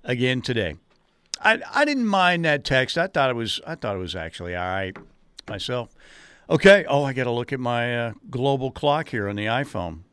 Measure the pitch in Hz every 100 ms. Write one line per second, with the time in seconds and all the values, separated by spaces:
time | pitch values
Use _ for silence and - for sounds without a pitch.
0 | - 127 127 127 120 117 90 76 _ _
1 | _ _ _ - 214 220 - 277 294 277
2 | 226 196 180 175 165 147 - 131 131 165
3 | 185 147 135 120 113 - 147 165 113 98
4 | 90 92 82 - 87 90 90 95 95 -
5 | - _ _ - - 101 - 123 113 _
6 | - - - - - 165 190 202 - 143
7 | 139 131 123 120 123 135 123 120 120 120
8 | 117 110 - 123 135 139 131 - 143 151
9 | 156 120 101 101 107 120 143 101 87 80
10 | -